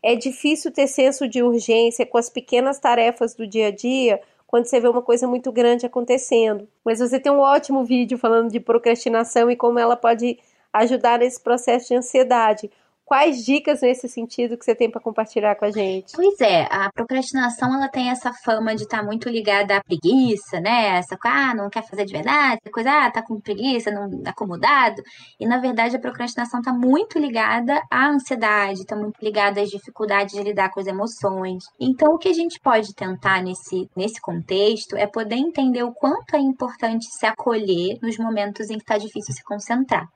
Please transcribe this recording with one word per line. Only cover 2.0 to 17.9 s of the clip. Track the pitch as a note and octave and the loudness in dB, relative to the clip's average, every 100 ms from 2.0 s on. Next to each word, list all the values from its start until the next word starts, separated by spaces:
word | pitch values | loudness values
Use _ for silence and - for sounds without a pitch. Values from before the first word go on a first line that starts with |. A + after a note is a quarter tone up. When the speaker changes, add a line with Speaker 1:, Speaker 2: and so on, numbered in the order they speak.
| G#3 | 0
Speaker 1:
com | A#3+ | 0
as | A#3 | -2
pequenas | - - B3 C4 C#4 | -8 -2 0 0 0
tarefas | C4 A#3+ A3+ A#3 A#3 | 2 4 2 0 -4
do | - A3 | -4 -6
dia | A3 G#3+ | 0 0
a | |
dia, | G3+ A#3+ C4 B3 G3+ - _ _ | 0 -2 2 2 0 -4 _ _
quando | A#3+ A#3+ | 0 2
você | B3+ | 2
vê | A#3+ | 4
uma | A#3+ | 2
coisa | A#3+ A#3 B3 | 2 2 2
muito | B3 B3+ | -2 -2
grande | A3+ A#3+ A#3+ | 2 4 2
acontecendo. | A#3+ B3+ A#3+ B3+ - A#3+ A3 G#3 G#3 _ - | 0 -4 0 0 2 2 4 0 -6 _ -4
Mas | A3 | 0
você | B3 C4 | 0 0
tem | C#4 | 2
um | C#4+ | 4
ótimo | C4+ C#4+ D4 C4+ | 6 4 2 -2
vídeo | B3 B3 A#3+ B3 | 2 2 2 0
falando | A3+ A3+ A3+ | 2 4 2
de | A3+ | -4
procrastinação | A#3 A#3 A#3 A#3 A#3 A3+ A#3 B3 A#3+ | 2 2 4 2 2 0 2 2 2
e | A#3+ | 4
como | A#3+ A#3+ | 2 2
ela | A#3 A#3+ | 2 2
pode | A#3 A#3 A#3+ A#3+ _ _ _ | 2 2 0 -4 _ _ _
ajudar | G#3 A#3 B3+ A#3+ A#3+ | 2 2 4 2 4
nesse | B3 B3+ | 2 0
processo | - A#3+ A#3+ A#3+ A#3+ | -2 0 2 0 2
de | B3 | -2
ansiedade. | B3+ C4 B3+ B3 A3 G#3+ G#3 _ _ _ - | 2 2 4 4 4 2 -4 _ _ _ -2
Quais | C4+ D#4 C4 A3+ | 2 4 2 0
dicas | C#4 D4 D4 | 0 2 2
nesse | B3 B3 B3 | 2 0 -4
sentido | - A#3 - A#3+ A#3+ | -10 -10 -4 -4 -4
que | - | -2
você | |
tem | A3+ A#3 | 0 0
pra | A3+ | -2
compartilhar | A3+ G#3+ A3 - G#3 G#3 | -6 -4 -4 -2 0 0
com | G#3 | -2
a | |
gente? | G#3+ G3 F#3+ - - | -2 -2 -4 -8 0
Speaker 2:
Pois | F#4+ G4+ | 2 4
é, | A3+ F3 C#3+ | 4 4 2
a | - G3 | -2 -4
procrastinação, | - A#3 C4 C4 C4+ B3 A#3 B3+ C4+ | -4 -4 -4 -2 -2 -2 -2 -2 -2
ela | |
tem | C4+ | -2